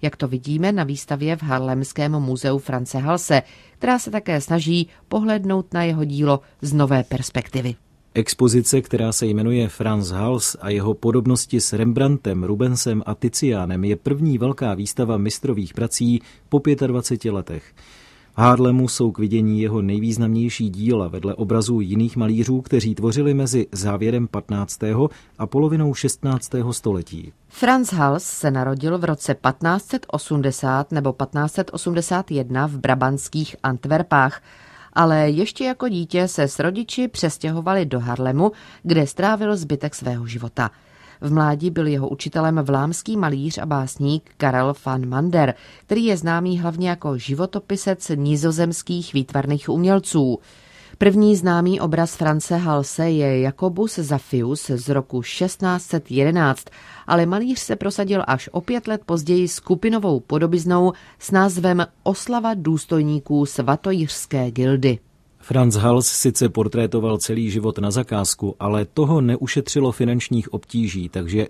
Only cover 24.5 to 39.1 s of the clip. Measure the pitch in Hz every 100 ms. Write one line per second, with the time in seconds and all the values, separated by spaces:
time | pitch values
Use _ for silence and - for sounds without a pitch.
24.5 | 101 101 - 107 110 151 - - - 107
25.5 | 131 151 160 151 131 135 - 139 131 -
26.5 | 127 120 117 113 95 82 82 85 - _
27.5 | - 247 262 247 180 143 151 - - 156
28.5 | 135 127 135 151 180 170 147 - 127 127
29.5 | 131 165 185 - 254 - 151 - 151 139
30.5 | 127 135 131 143 156 143 131 135 147 151
31.5 | - 185 - - 170 165 180 190 147 123
32.5 | 131 151 143 127 131 127 135 - 156 156
33.5 | - 131 127 - 156 180 143 131 - -
34.5 | - - - - - 165 156 151 151 214
35.5 | - 262 254 254 185 160 180 180 - 139
36.5 | - 156 190 233 - 254 - 165 - 160
37.5 | 160 165 190 165 123 120 120 127 135 202
38.5 | 208 - - 170 160 143